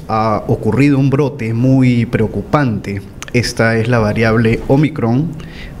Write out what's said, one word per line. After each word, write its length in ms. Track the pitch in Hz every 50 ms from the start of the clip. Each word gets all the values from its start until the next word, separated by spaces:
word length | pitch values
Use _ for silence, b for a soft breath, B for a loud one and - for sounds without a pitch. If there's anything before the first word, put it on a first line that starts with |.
| - -
ha 360 | 110 110 110 113 107 - - -
ocurrido 500 | 117 - - 110 101 117 143 143 139 135
un 120 | 139 135
brote 440 | - - 147 127 - - 113 110 113
muy 520 | 113 123 131 131 135 127 127 123 120 113
preocupante. 960 | - - 113 110 101 - 101 - - - 151 143 120 107 95 - 98 98 95 - - - - - - -
Esta 440 | 123 113 - - - 113 113 113 113
es 100 | 110 120
la 120 | 123 117
variable 600 | 107 104 101 110 113 113 110 117 117 113 113 110 - -
Omicron 600 | 135 139 156 131 - - 117 113 120 135 160 170 - B B B B B B B B B